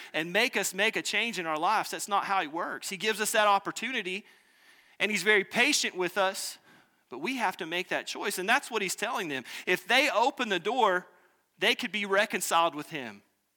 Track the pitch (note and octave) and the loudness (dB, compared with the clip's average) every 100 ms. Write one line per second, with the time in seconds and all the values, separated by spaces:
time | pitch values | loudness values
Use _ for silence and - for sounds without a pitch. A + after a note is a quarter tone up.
0 | - D#3 E3+ G3+ B3+ A3 F3+ F#3 A3 F3+ | -4 -4 0 2 2 2 -2 0 0 0
1 | - G#3 A#3 F3+ E3 D3+ F3+ G#3+ D3+ D#3+ | -2 -2 -2 -2 -2 0 2 2 -2 -6
2 | G#3+ G3 - G3 D3+ E3 A#3+ C#3+ - F#3+ | -2 -2 0 0 -2 -4 -6 -6 -8 -4
3 | G#3+ G#3 G#3+ A3+ G#3+ G3 F3 - A#3 B3+ | -2 0 0 4 4 4 2 -6 -4 -4
4 | F#3 F#3+ - _ _ _ _ _ _ - | -4 -8 -10 _ _ _ _ _ _ -4
5 | G3+ G#3 G3 G#3 F#3+ A3+ C#4 - A3 F3+ | -2 0 4 2 2 2 4 2 0 -2
6 | F3 G3+ F#3+ G3 - - _ - _ _ | -2 2 0 0 -8 -12 _ -20 _ _
7 | - B2 F#3+ C4 G3 - E3 F3 F3+ D3 | -16 -8 -6 -2 -2 -2 -4 -4 -2 -4
8 | - - G#3 F#3+ F#3+ C4 - A3 F#3 - | -4 -6 -4 -2 2 2 2 -4 -2 -2
9 | G#3 C4 E3+ C3+ - - - - - B3 | -4 -4 -4 -6 -8 -8 -2 -2 2 2
10 | C#4+ G3 C4 - A3+ F3+ F#3 B3+ G#3 F3+ | 4 4 2 0 -2 -2 -2 4 4 4
11 | - _ _ _ _ - G3+ B3 A#3 G#3 | -2 _ _ _ _ -2 0 0 -2 -4
12 | G3+ G3 A3 F#3 - E3+ E3 D3 D3 D#3 | 0 2 2 0 2 4 2 0 -10 -10
13 | A#2 G2+ _ _ _ | -10 -14 _ _ _